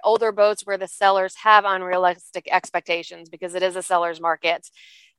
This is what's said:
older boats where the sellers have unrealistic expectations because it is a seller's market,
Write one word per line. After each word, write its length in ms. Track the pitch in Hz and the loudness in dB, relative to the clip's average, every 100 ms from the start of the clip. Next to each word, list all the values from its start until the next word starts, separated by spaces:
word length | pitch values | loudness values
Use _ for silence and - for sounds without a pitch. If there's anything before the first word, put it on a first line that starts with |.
older 260 | 208 220 226 | 0 0 0
boats 340 | 208 208 208 - | 2 2 0 -6
where 100 | 196 | -8
the 120 | 185 | -8
sellers 460 | - 196 196 190 - | 0 2 2 0 -2
have 280 | 214 214 | 4 6
unrealistic 840 | 202 190 180 180 185 180 - 180 - | 4 0 -2 0 0 0 -6 -14 -2
expectations 800 | 185 - 175 - 170 165 175 165 | -2 -2 -6 -4 -6 -6 -18 -20
because 260 | 165 180 | -12 -10
it 80 | 180 | -2
is 140 | 185 180 | -2 -2
a 60 | |
seller's 380 | 180 180 170 160 | -2 0 0 -2
market, 480 | 165 160 170 165 - _ - - _ | -4 -2 -2 -4 -6 _ -20 -20 _